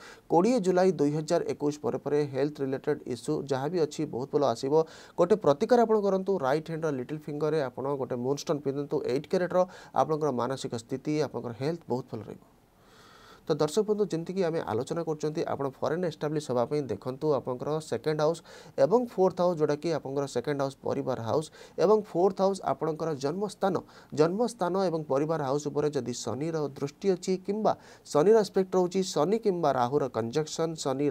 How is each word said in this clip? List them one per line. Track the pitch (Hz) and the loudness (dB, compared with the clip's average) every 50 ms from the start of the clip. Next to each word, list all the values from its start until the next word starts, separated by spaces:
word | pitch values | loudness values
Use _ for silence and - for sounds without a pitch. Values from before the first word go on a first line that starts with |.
| - - - - _ _ | -10 -18 -20 -20 _ _
କୋଡ଼ିଏ | - 160 180 226 254 254 | 4 4 6 6 4 4
ଜୁଲାଇ | 185 185 180 180 185 190 | 2 2 4 4 4 4
ଦୁଇ | 185 147 143 143 | 4 4 2 2
ହଜାର | 147 156 160 156 175 165 156 | 2 0 0 0 0 0 0
ଏକୋଇଶ | - 135 - - 147 147 147 | -2 -4 -2 -2 -2 -2 -2
ପରେ | - 120 113 131 | -4 -4 -4 -4
ପରେ | - 143 139 147 151 | -2 0 0 0 0
ହେଲ୍ଥ | 135 131 131 135 151 147 - | 0 0 0 -2 -2 -2 -4
ରିଲେଟେଡ୍ | 139 135 135 127 - - 147 131 - | -4 -4 -4 -4 -2 -2 -2 -2 -4
ଇସ୍ୟୁ | - 127 120 - - 156 151 147 | -6 -8 -6 -4 -4 -4 -2 -2
ଯାହା | 139 143 127 135 151 | -2 -2 -2 -2 -2
ବି | 180 180 156 143 | 0 0 0 0
ଅଛି, | - - 160 | 0 -4 -4
ବହୁତ | 143 - 113 127 139 - | -4 -4 -6 -6 0 2
ଭଲ | 147 143 | 2 4
ଆସିବ। | 131 113 113 - 135 143 160 160 - - - - - - - | 4 2 0 0 2 4 4 4 2 -2 -12 -20 -10 0 2
ଗୋଟେ | 170 175 214 | 4 4 4
ପ୍ରତିକାର | 202 - 160 139 143 226 214 247 240 | 4 4 4 4 4 4 4 6 6
ଆପଣ | 233 214 220 220 | 6 4 4 2
କରନ୍ତୁ, | 196 202 190 190 190 190 196 180 | 2 2 0 0 0 0 0 0
ରାଇଟ୍ | 135 127 135 160 160 165 | 2 2 2 0 0 -4
ହ୍ୟାଣ୍ଡର | 165 156 160 160 | -6 -4 -2 -2
ଲିଟିଲ୍ | 143 131 123 123 147 156 | -2 -2 -4 -6 -8 -8
ଫିଙ୍ଗରରେ | 147 - 147 147 151 151 151 160 | -8 -8 -6 -2 -2 0 0 0
ଆପଣ | 139 127 - - 123 135 143 | -2 -2 -4 -4 -4 -4 -2
ଗୋଟେ | 135 131 123 139 | -2 -2 -4 -4
ମୁନଷ୍ଟୋନ୍ | 123 120 127 143 143 - - 165 143 | -2 -2 -2 -2 -2 -2 -2 -4 -2
ପିନ୍ଧନ୍ତୁ, | 139 139 135 139 143 143 - 147 - | -2 -4 -4 -4 -4 -2 -2 -2 -2
ଏଇଟ୍ | - 120 143 151 - | 0 -2 -2 -2 -2
କ୍ୟାରେଟ୍ର। | - 185 180 170 - 185 180 185 - - - - - | -2 0 0 2 2 2 2 2 -2 -10 -20 -4 0
ଆପଣଙ୍କର | - 135 143 156 151 156 147 | 0 2 2 2 0 0 0
ମାନସିକ | 131 120 117 123 135 127 - 131 123 | 0 0 -2 -2 -2 -4 -6 -6 -8
ସ୍ଥିତି, | 117 113 - - 135 - - 151 151 | -8 -6 -6 -8 -6 -4 -2 0 0
ଆପଣଙ୍କର | 151 123 - 120 120 123 117 101 | -2 -2 -4 -6 -8 -8 -8 -4
ହେଲ୍ଥ | 131 147 170 170 - - | -4 -4 -4 -6 -4 -4
ବହୁତ | 120 123 - - | -4 -4 -4 -6
ଭଲ | - 113 | -10 -12
ରହିବ। | 104 - 101 95 - _ _ _ _ _ _ _ _ - - - - - - - - - - - _ - | -10 -12 -14 -16 -18 _ _ _ _ _ _ _ _ -20 -20 -20 -20 -20 -20 -20 -20 -20 -20 -16 _ -4
ତ | 160 143 | 0 0
ଦର୍ଶକ | - - - 220 208 202 | 0 0 2 0 0 0
ବନ୍ଧୁ, | 214 202 208 190 - | 0 0 0 -2 -2
ଯେମିତିକି | 160 170 170 185 190 190 165 | -4 -6 -4 -4 -2 -2 0
ଆମେ | 160 170 - - | -2 -2 -4 -2
ଆଲୋଚନା | 107 110 123 - 165 170 165 165 | -2 -2 -2 -4 -4 -4 -4 -4
କରୁଛନ୍ତି, | 156 151 - 151 151 165 165 - 113 | -4 -4 -4 -4 -4 -4 -4 -4 -4
ଆପଣ | - 139 139 131 - | -4 -4 -6 -4 -4
ଫରେନ୍ | - 120 147 170 180 170 | -4 -2 -2 -2 -2 -4
ଏଷ୍ଟାବ୍ଲିଶ୍ | 151 - - 147 151 156 147 - | -4 -4 -6 -4 -4 -4 -4 -2
ହେବା | 127 123 120 117 | 0 0 0 0
ପାଇଁ | 147 151 143 123 | -2 -4 -4 -4
ଦେଖନ୍ତୁ | 110 95 - 131 127 135 - 156 147 127 | -6 -6 -6 -8 -8 -4 0 0 0 0
ଆପଣଙ୍କର | - - 127 123 131 143 151 160 151 - | 0 -4 -6 -6 -4 -4 -4 -4 -4 -6
ସେକେଣ୍ଡ | - 113 - 151 156 151 | -6 -4 -2 -2 -2 0
ହାଉସ୍ | 156 151 170 160 - - - - - - - - | 0 0 0 -2 -8 -16 -20 -20 -20 -12 0 2
ଏବଂ | 135 143 190 240 254 240 - | 4 4 4 2 2 0 2
ଫୋର୍ଥ | - 185 185 175 - 180 | 2 2 2 4 2 2
ହାଉସ୍, | 180 180 156 | 2 2 2
ଯେଉଁଟାକି | 151 143 147 147 147 170 165 139 | 0 0 0 -2 0 -2 -2 -2
ଆପଣଙ୍କର | - 135 135 139 143 135 - | -4 -4 -4 -4 -4 -2 -4
ସେକେଣ୍ଡ | 123 117 147 147 139 139 | -4 -2 -2 -2 -2 -2
ହାଉସ୍ | 139 139 - - | -4 -4 -6 -4
ପରିବାର | - 120 - 139 135 127 117 113 113 | -4 -2 -2 -2 -2 -4 -4 -2 0
ହାଉସ୍ | 110 143 160 - - - - - - - 151 | 0 0 -2 -4 -10 -20 -20 -12 -2 0 4
ଏବଂ | 180 214 220 202 - | 4 4 4 2 -2
ଫୋର୍ଥ | - 165 175 202 185 - 196 | 0 2 2 2 2 2 0
ହାଉସ୍ | 190 196 185 - - | 0 0 0 -2 -2
ଆପଣଙ୍କର | - - - 156 156 151 165 160 160 131 139 | -2 -2 -2 -4 -4 -4 -4 -4 -4 -2 -2
ଜନ୍ମସ୍ଥାନ, | 139 160 190 208 202 - - - 196 180 120 - - - - - - - 135 | -4 -2 -2 -4 -6 -4 -2 -2 0 0 0 -4 -6 -14 -20 -18 -8 0 2
ଜନ୍ମସ୍ଥାନ | 151 165 180 202 247 233 240 - 185 175 175 196 196 180 | 2 2 4 0 -2 -2 -2 -2 -2 0 0 0 0 0
ଏବଂ | 160 165 156 147 | -2 -2 -2 0
ପରିବାର | 131 135 151 151 165 160 147 131 | 0 0 2 0 0 -2 0 0
ହାଉସ୍ | 135 147 147 143 | -2 -2 -2 -2
ଉପରେ | 139 143 147 151 147 | -2 0 0 0 0
ଯଦି | 143 120 123 123 - - | -2 -2 -4 -6 -6 -6
ଶନିର | 123 107 123 147 165 160 160 151 135 135 - | -6 -4 -4 -4 -4 -2 -4 -4 -4 -4 -6
ଦୃଷ୍ଟି | - 143 - - - 196 185 | -6 -6 -6 -2 0 0 0
ଅଛି | 180 - - 185 185 185 - | 0 0 -2 -2 -2 -2 -4
କିମ୍ବା | 202 214 214 185 123 - - - - - _ - | -4 0 2 0 0 0 -4 -14 -20 -20 _ 0
ଶନିର | - 147 151 190 220 226 208 | 2 4 6 8 6 6 6
ଆସ୍ପେକ୍ଟ | 190 - 196 190 185 - 185 | 4 0 0 0 2 2 2
ରହୁଛି, | 180 175 180 196 185 185 - | 2 2 2 -2 -2 0 0
ଶନି | 160 147 165 208 226 226 | 0 2 2 2 2 0
କିମ୍ବା | 208 185 175 165 147 135 131 | 0 0 2 2 2 2 2
ରାହୁର | 120 120 135 147 147 127 - 113 | 2 2 2 0 0 0 0 -2
କଞ୍ଜକ୍ସନ୍, | 110 113 117 151 151 151 - - 165 165 165 156 - | -2 0 0 -2 -2 -2 -2 -4 -4 -4 -4 -4 -2
ଶନି | 147 131 135 143 147 | -2 0 0 0 0